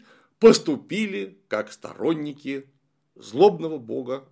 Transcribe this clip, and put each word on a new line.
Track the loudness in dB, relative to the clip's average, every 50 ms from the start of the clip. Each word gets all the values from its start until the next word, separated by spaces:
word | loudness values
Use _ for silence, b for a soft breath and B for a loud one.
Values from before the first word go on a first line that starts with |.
| b b b b b b b _
поступили | 8 8 8 8 4 -2 -4 -4 -6 -6 -4 -4 -4 -4 -4 -8 -10 -12 -14 _ _ _
как | -6 -6 -6 -8
сторонники | -12 -16 -16 -16 -12 -4 -2 -2 -2 -2 -4 -10 -12 -12 -12 -10 -10 -10 -12 -16 _ _ _ _ _ _ _ _ _
злобного | -20 -20 -10 2 4 4 4 4 2 -6 -8 -10 -10
бога | -10 -10 -10 -10 -8 -8 -10 -10 -12 _